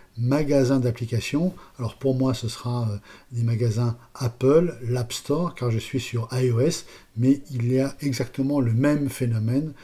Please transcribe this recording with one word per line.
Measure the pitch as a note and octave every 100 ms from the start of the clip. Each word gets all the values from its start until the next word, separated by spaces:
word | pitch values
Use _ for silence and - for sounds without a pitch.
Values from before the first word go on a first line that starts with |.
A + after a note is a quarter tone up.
| - -
magasins | B2 C#3+ D3 C#3 B2+ C3+
d'applications. | A#2+ A2+ A2+ A2+ - C#3+ F3+ - - -
Alors | A2
pour | - C3+ C3
moi, | C3
ce | B2 A2
sera, | - B2 B2 A2+
euh, | G2+ - - -
des | A#2
magasins | A#2 A2+ A#2+ A2 A#2+ A#2 - -
Apple, | A#2+ - C3 D#3 F3 -
l'App | A#2+ B2 A#2
Store, | - - D3 F3
car | - A#2+
je | A2+
suis | - C3+
sur | - A#2 A#2
I | B2+ B2+
O | A#2
S, | D3 - - - - A2+
mais | B2+ C#3 -
il | B2+ A#2+
y | C3
a | C#3 -
exactement | C#3+ B2 A#2 - C3+ C#3+
le | A#2
même | A2+ C#3+ D3 C#3
phénomène, | - B2 A2+ A2 C3 D#3 -